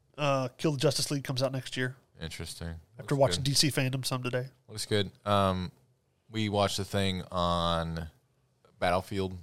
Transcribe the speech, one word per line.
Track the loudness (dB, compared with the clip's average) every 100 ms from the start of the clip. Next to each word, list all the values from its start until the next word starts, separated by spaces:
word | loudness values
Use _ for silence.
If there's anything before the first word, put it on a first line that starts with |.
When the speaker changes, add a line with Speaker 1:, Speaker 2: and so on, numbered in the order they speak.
| _ -2
Speaker 1:
uh, | 2 2 0 0
Kill | 0
the | 2
Justice | 2 2 -2
League | -2
comes | -2 -2
out | 0
next | -2 -6 -4
year. | -4 -4 _ -12
Speaker 2:
Interesting. | -10 -10 -10 -8 -10 -10 -14 -12
Speaker 1:
After | -2 4
Speaker 2:
Looks |
Speaker 1:
watching | 4 4
Speaker 2:
good. | 2
Speaker 1:
D |
C | 4 4
fandom | 4 0 -2 -2
some | -2
today. | -2 -4 -6 _ -16
Speaker 2:
Looks | -10 0
good. | 0 0 -4 2
Um, | 4 4 2 -2 -10 _ _ _ _ _
we | -4 0
watched | 2 2 0
a |
thing | -2 0 0 -2 -4
on | 0 2 2 2 0 -2 -6 -8 _ _ _ _ _ _ -2
Battlefield, | 0 0 0 -4 -4 -6